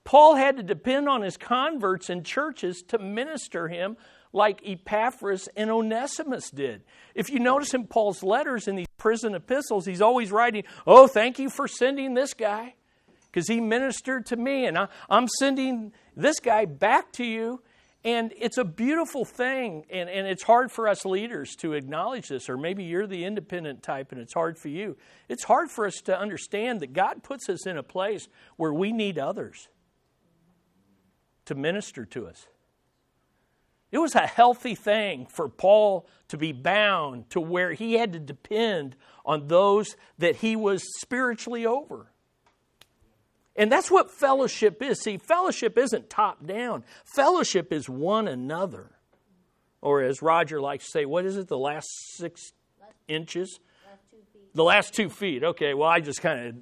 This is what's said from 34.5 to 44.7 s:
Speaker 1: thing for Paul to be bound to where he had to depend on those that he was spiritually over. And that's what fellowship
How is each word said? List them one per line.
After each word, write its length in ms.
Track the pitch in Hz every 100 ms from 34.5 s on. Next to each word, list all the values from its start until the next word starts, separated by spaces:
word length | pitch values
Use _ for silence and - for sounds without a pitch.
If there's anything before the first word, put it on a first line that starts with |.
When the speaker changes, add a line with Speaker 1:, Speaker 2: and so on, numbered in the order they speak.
| 240 247 185
Speaker 1:
thing 500 | 208 214 202 143 123
for 220 | - 147
Paul 580 | - 190 214 214 185 - _ -
to 100 | 156
be 140 | 160
bound 760 | 127 151 202 208 185 147 123 110
to 100 | 185
where 320 | 165 175 180
he 220 | 156 226
had 180 | 226 233
to 80 | 170
depend 720 | 143 139 - 214 233 180 139 127 _ - -
on 220 | 151 143
those 480 | 170 202 208 202 - _ -
that 180 | 170 131
he 180 | 220
was 300 | 220 202 190 - -
spiritually 680 | - 247 254 226 - 240 226
over. 460 | 262 302 117 - _ _ _ _ _ _ _ _ _ _ _ _ _ _ -
And 160 | 208
that's 180 | 285 -
what 220 | 370 -
fellowship 680 | - 277 269 254 - 214